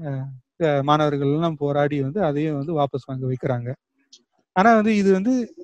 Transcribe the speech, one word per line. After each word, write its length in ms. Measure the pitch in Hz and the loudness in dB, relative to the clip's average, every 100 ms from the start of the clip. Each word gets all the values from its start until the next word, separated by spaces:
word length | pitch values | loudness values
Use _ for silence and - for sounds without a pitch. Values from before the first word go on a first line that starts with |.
| 156 | -8
அ, 200 | 135 135 131 _ - | -8 -8 -14 _ -2
அ, 200 | 160 143 | 0 2
மாணவர்கள் 440 | 139 151 151 143 139 | 2 4 2 0 0
எல்லாம் 280 | 147 165 151 | 0 -2 -2
போராடி 460 | 143 143 143 147 | -2 0 0 0
வந்து 220 | 135 175 | -2 -2
அதையும் 340 | 175 143 156 147 | -2 0 -2 -4
வந்து 220 | 143 160 | -4 -2
வாபஸ் 260 | 143 135 - | -2 -2 -8
வாங்க 220 | 131 131 | -6 -4
வைக்கிறாங்க. 460 | 131 143 123 120 139 _ _ _ - _ _ _ | -4 -4 -4 -6 -10 _ _ _ -20 _ _ _
ஆனா 240 | - 214 226 | 2 4 4
வந்து 200 | 214 208 | 4 2
இது 160 | 196 | 4
வந்து, 420 | 190 202 254 226 - | 2 2 -2 -4 -10